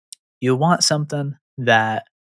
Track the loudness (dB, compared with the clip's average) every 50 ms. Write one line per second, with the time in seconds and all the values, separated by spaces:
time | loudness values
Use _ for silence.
0 | _ _ -20 -20 _ _ _ _ 0 0 0 2 2 2 2 2 2 0 0 -2
1 | -2 -4 -4 -4 -4 -6 -8 -10 _ _ _ -6 0 2 2 4 2 0 -2 -6
2 | -8 _ _ _ _ _